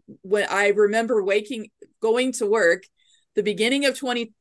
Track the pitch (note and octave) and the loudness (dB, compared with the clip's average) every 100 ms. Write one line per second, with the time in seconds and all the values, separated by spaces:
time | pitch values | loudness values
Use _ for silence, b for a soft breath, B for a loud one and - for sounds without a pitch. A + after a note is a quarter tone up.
0 | - - F#3 G#3 - G3 G3+ G3+ G#3 A3 | -20 -18 -4 -2 0 0 2 4 2 2
1 | A3+ A3 F#3+ F#3+ - A#3 G#3 _ - _ | 0 0 0 0 -2 -10 -12 _ -20 _
2 | A3 A#3+ B3+ B3 G#3 A3 E3+ F3 - _ | -2 0 0 -2 0 2 2 2 -4 _
3 | _ _ _ G#3+ G#3 F#3 A3+ C#4 C#4 C4 | _ _ _ -4 -2 0 0 2 0 -2
4 | B3+ A#3+ A3+ _ | -4 -6 -6 _